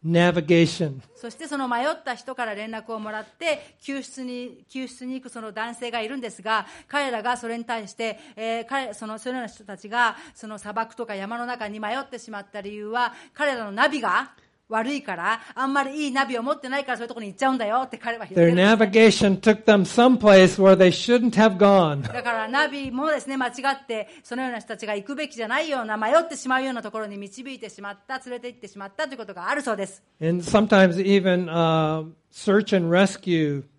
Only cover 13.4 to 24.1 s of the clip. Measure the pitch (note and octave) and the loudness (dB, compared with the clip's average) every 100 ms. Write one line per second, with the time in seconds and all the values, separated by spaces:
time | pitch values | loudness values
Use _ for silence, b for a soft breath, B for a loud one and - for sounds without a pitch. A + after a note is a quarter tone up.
13.4 | D4 B3+ G#3+ G3 C#4+ C#4+ A3 F#3+ C4 _ | -2 -2 -6 0 0 0 -2 -2 -4 _
14.4 | _ _ _ A3 A3+ C#4+ - F3 F3+ A3+ | _ _ _ -4 -4 -6 -6 -4 -2 -4
15.4 | B - C4+ C#4 C4+ D4 D4 C4 C#4 B3 | B -6 -2 0 -2 -4 -4 -2 -2 -2
16.4 | B3 D4+ B3+ C4+ C4+ A#3+ A#3 A#3+ G#3 - | -4 -6 -4 -6 -6 -8 -8 -10 -12 -2
17.4 | C4+ C4 G#3 A#3 C4 A3+ A3+ A#3 G#3 F#3 | 0 0 -2 -2 -4 -8 -8 -8 -4 4
18.4 | E3+ F3 G3 A3 A3 G#3+ A3 A3 G#3 F#3+ | 4 6 4 6 4 8 6 6 2 4
19.4 | - G#3+ - G#3 F#3 - B3 B3+ G#3 F#3+ | 4 4 6 4 4 4 4 6 8 10
20.4 | F#3 F#3 F#3+ F#3+ F3+ E3+ - A#3+ A#3 F#3 | 8 8 6 8 8 6 2 2 2 4
21.4 | A3 F#3 G3+ G3 E3 C#3+ C#3 B3 A#3+ A3+ | 4 6 6 6 4 0 -6 -6 -4 -4
22.4 | A3 C4+ D4+ C#4+ C4+ B3 D4+ D4 C4+ C4+ | -2 0 -2 -2 -8 -4 -2 -4 -4 -4
23.4 | B3 - C4+ C4+ _ A3+ G3+ | -4 -4 -4 -4 _ -8 -8